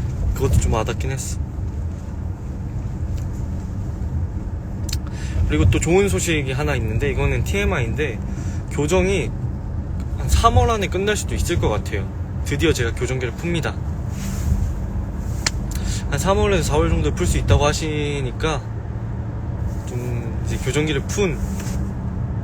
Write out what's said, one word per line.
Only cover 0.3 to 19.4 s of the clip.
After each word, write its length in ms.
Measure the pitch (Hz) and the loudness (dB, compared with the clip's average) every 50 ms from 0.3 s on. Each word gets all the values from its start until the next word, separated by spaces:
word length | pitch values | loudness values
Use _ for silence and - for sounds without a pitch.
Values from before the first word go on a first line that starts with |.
| - | 2
그것도 240 | - - 104 - - | 2 2 4 4 4
좀 140 | - - 120 | 4 4 4
와닿긴 380 | 110 110 - 113 - - - | 2 2 0 0 -2 -2 -2
했어. 280 | 135 135 - - - - - - - - - - - - - - - - - - - - - - - - - - - - - - - - - - - - - - - - - - - - - - - - - - - - - - - - - - - - - - - - - - - - - - - - - - - - - - - - - - - - - - | -2 -2 -4 -4 -4 -4 -4 -6 -4 -4 -4 -4 -4 -4 -4 -4 -4 -6 -8 -8 -8 -6 -6 -6 -6 -6 -6 -8 -6 -6 -6 -4 -4 -4 -4 -4 -4 -4 -2 -2 -2 -2 -2 -4 -4 -4 -4 -4 -4 -4 -4 -4 -4 -4 -4 -4 -4 -4 -4 -2 -2 -2 -2 -2 -2 -4 -4 -4 -4 -4 -6 -6 -6 -4 -4 -4 -4 -4 -4 -4 -6 -6 -4 -2 0 2 2 4
그리고 220 | - 151 156 - | 4 6 6 6
또 80 | - 156 | 6 4
좋은 280 | - 156 170 190 202 196 | 4 4 4 6 6 4
소식이 420 | 185 185 - 170 165 151 139 135 | 2 0 0 2 0 0 0 0
하나 240 | 131 127 151 147 143 | -2 0 0 0 0
있는데, 340 | 127 117 - 110 - 143 143 | 0 0 0 0 0 0 2
이거는 340 | 131 135 139 143 135 123 123 | 2 2 2 2 2 2 2
티엠아이인데, 760 | - - 196 208 196 190 151 123 113 - 123 156 139 110 98 - - - - - - - - - - | 2 2 2 2 2 2 2 0 0 0 0 0 -2 -2 -4 -4 -4 -4 -4 -4 -2 -2 -2 -4 -2
교정이 600 | - 143 143 147 180 185 180 190 196 180 123 107 - - - - - - - - - - - - - - - - - - | -2 0 2 4 4 4 4 4 2 2 0 -2 -2 -4 -4 -4 -4 -4 -4 -4 -4 -4 -4 -4 -4 -4 -4 -4 -2 -2
한 100 | - - | 0 2
삼월 400 | - - - 233 233 247 247 240 | 4 6 6 6 6 6 6 6
안에 180 | 233 214 196 175 | 4 2 0 0
끝날 300 | - 185 196 208 208 190 | 0 0 2 2 2 0
수도 160 | - - - | 0 -2 -2
있을 260 | - - - 175 - | 0 0 0 2 2
것 100 | - - | 2 2
같아요. 380 | 107 104 95 - 107 101 95 95 - - - - - - - | 2 0 0 -2 -2 -4 -4 -4 -4 -6 -6 -4 -4 -4 -2
드디어 260 | - - - 160 160 | -2 0 2 4 4
제가 220 | 143 - 120 117 110 | 4 4 2 0 0
교정기를 400 | - 127 120 131 131 127 120 110 | -2 -2 -2 -2 -2 -2 -4 -4
풉니다. 400 | - - 170 175 165 135 113 101 - - - - - - - - - - - - - - - - - - - - - - - - - - - - - - - - - - - - - - - - - - - - - - - | -4 -4 -2 -2 0 0 -2 -2 -2 -4 -4 -4 -4 -4 -4 -4 -4 -4 -4 -2 -2 0 2 2 2 2 0 0 -2 -2 -4 -2 -4 -4 -4 -4 -4 -4 -4 -4 -2 -2 -2 -2 -2 -2 -2 -2 -2 -2 0 -2 -2 -2 -2
한 80 | 147 143 | -2 0
삼월에서 460 | 139 185 196 208 214 208 196 180 151 | 2 2 4 4 4 4 4 4 2
사월 260 | 135 143 151 165 165 | 2 4 4 4 4
정도에 220 | 165 175 180 - 196 | 4 2 2 0 2
풀 140 | - 180 190 | 2 2 2
수 100 | 190 - | 2 2
있다고 280 | 120 - 127 123 143 | 6 6 6 6 6
하시니까 960 | 147 151 - 165 156 151 151 147 143 147 143 131 123 107 - 156 160 151 131 110 - - - - - - - - - - - - - - - | 4 2 2 0 -2 -2 -2 -2 -2 -2 -2 -2 -4 -4 -2 0 0 0 -2 -4 -4 -6 -6 -6 -6 -6 -6 -6 -6 -4 -4 -4 -4 -4 -6